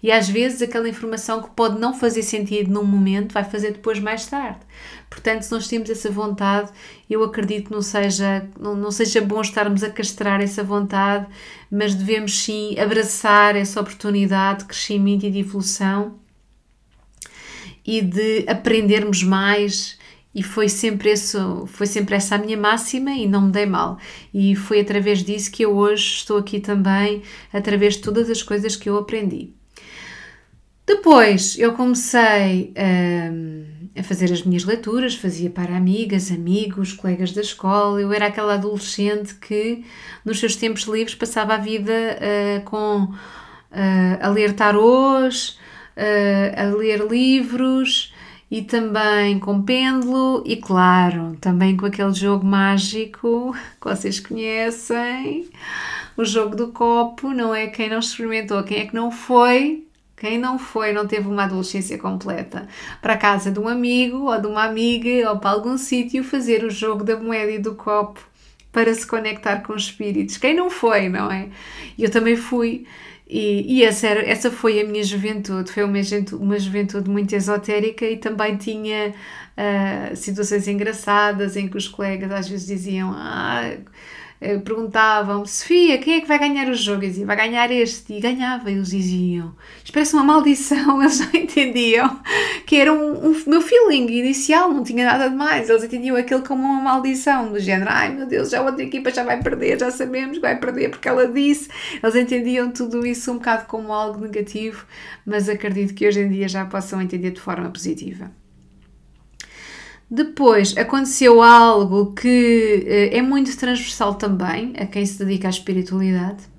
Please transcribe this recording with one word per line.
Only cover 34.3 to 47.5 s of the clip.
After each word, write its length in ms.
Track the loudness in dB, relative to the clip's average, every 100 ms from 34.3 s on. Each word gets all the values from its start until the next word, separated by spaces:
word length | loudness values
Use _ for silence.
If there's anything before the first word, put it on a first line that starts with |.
as 100 | 0
minhas 220 | 0 0
leituras, 500 | 0 -4 -2 -2 -2
fazia 340 | -2 -4 -4 -6
para 280 | -4 -4 0
amigas, 540 | 2 2 0 -2 -2
amigos, 600 | -4 0 0 0 -4 -6
colegas 400 | -4 -4 -2 -4
da 80 | -4
escola. 600 | -6 -4 0 2 2 0
Eu 120 | 0
era 140 | 0 0
aquela 280 | 0 -2
adolescente 800 | 0 -2 -6 -8 -4 -2 -2 -6 -14
que 480 | -6 -4 -2 -6 -10 -20 -20 -12
nos 160 | -6 -2
seus 160 | -2 -2
tempos 260 | -4 -4
livres 300 | -4 -2 -4
passava 400 | -4 -4 -2 0
a 40 | -2
vida, 340 | -2 -4 -2
eh, 720 | -2 -2 -4 -2 0 0 -2
com, 480 | -4 -4 0 0 0 -4 -16 -20 -20 -20 _
eh, 480 | -2 2 4 2 2
a 80 | 0
ler 260 | 2 2
tarôs, 1040 | 2 4 6 6 6 6 4 2 0 -8 -12 -20 -20 -20 -6
eh, 580 | 0 2 2 2 0 0
a 80 | -2
ler 320 | 0 0 0 0
livros 1040 | 2 4 4 2